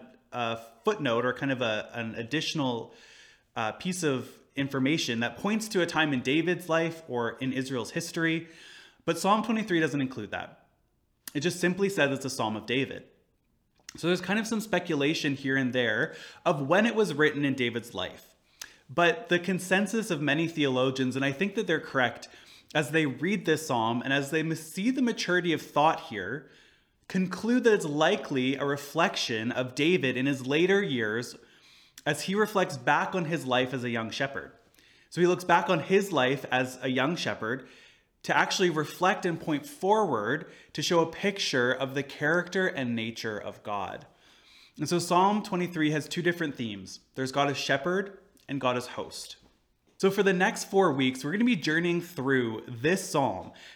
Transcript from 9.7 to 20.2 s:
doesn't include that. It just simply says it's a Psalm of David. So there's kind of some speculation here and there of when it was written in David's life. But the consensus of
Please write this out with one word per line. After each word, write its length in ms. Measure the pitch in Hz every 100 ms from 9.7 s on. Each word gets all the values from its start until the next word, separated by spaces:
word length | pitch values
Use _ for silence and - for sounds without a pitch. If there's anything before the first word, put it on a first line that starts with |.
| 170
doesn't 220 | 156 143
include 300 | 131 113 101
that. 340 | 90 87 - _ _ _ _ _ _ -
It 60 | 147
just 200 | 135 -
simply 300 | 175 180 196
says 220 | 185 139
it's 140 | 135 131
a 40 |
Psalm 260 | - 110 107
of 100 | 107
David. 380 | 127 131 - - _ _ _ _ _ _ _ - -
So 120 | 165
there's 140 | 180
kind 180 | 180 214
of 80 | 214
some 120 | 208
speculation 760 | 208 180 175 147 143 160 151 131
here 200 | 135 135
and 160 | 127
there 420 | 127 120 107 160 - - - 170
of 220 | 151 135
when 180 | 185 233
it 80 |
was 200 | 220 196
written 320 | 143 151 143 143
in 80 |
David's 400 | 131 120 117 113
life. 420 | 98 92 - - _ _ - - - -
But 420 | 135 170 160 -
the 100 | 175
consensus 720 | 175 180 - 190 202 226 214
of 100 | 156